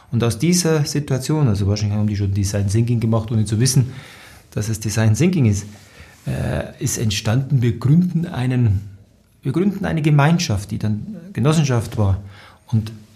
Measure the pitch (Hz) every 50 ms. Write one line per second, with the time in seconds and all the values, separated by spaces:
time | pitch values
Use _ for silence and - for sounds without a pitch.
0 | - - - 117 113 117 110 - 151 170 180 175 - 160 160 151 143 - - 151
1 | 147 - 135 123 127 - 151 156 147 120 101 95 101 95 104 110 107 104 101 107
2 | 107 104 101 98 101 98 98 104 101 95 104 101 98 104 98 113 117 117 123 117
3 | 113 110 117 113 110 - 120 107 107 107 110 107 127 139 - 143 123 - - -
4 | - - - - - - - - - _ - 127 107 107 110 98 - 110 101 113
5 | 110 110 104 95 147 190 180 175 127 110 101 95 - - - - - - - -
6 | - - - _ - 139 131 131 131 123 - - - - - - 170 120 - -
7 | - 107 98 - - 107 113 131 135 - 147 123 117 120 107 - - 123 151 175
8 | 180 180 - 165 170 170 - 127 123 127 127 127 120 110 95 98 - - - -
9 | - _ _ _ _ _ _ _ _ 139 - 160 190 208 - - 190 165 165 160
10 | 147 156 147 143 139 156 170 175 - - 107 98 98 - 110 113 - 107 107 104
11 | 113 - - 175 - - - 117 113 147 156 170 147 127 123 117 104 - - 110
12 | 104 98 95 98 - - - - - - - _ _ - - 110 - 110 113 -
13 | - - -